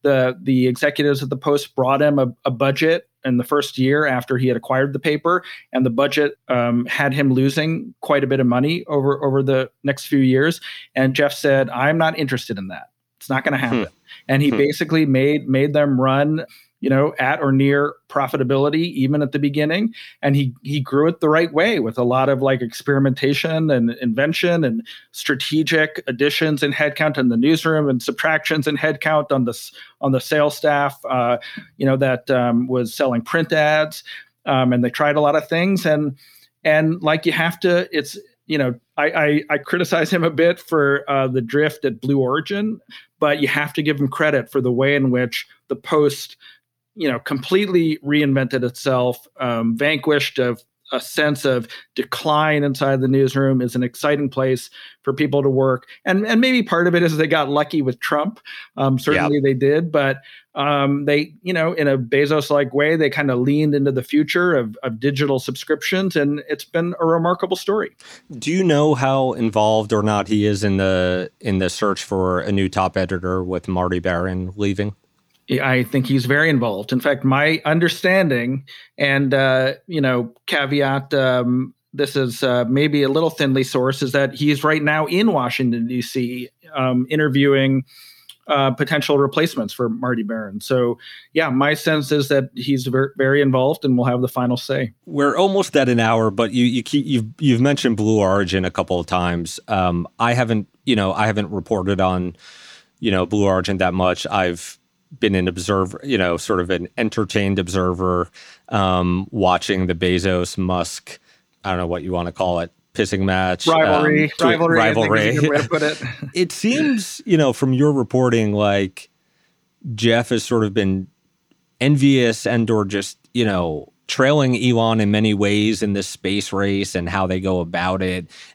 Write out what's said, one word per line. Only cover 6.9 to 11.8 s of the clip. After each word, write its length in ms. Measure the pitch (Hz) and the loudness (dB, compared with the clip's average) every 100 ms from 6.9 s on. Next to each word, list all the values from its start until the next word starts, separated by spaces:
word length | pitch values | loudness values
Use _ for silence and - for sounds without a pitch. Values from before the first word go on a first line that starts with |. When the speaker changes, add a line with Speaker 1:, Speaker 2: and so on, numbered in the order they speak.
| - 143 | -2 -2
Speaker 1:
him 180 | 139 139 | 0 2
losing 640 | 127 135 147 156 160 - - | 2 2 0 -2 -4 -8 -12
quite 200 | - 143 | -2 0
a 60 | 135 | 2
bit 140 | 135 | 2
of 60 | 123 | 2
money 360 | 123 143 175 - | 2 0 -2 -2
over, 360 | 147 139 139 | 0 0 0
over 180 | 135 135 | 0 0
the 300 | 135 131 127 - | 2 0 -2 -4
next 260 | 139 135 - | -6 -4 -2
few 120 | 139 | 2
years. 400 | 131 131 156 165 - - - | 4 4 2 -2 -10 -18 -8
And 200 | 131 135 | -2 0
Jeff 180 | 131 143 | 2 0
said, 380 | - 143 135 127 | 0 2 2 0
"I'm 280 | 127 | 0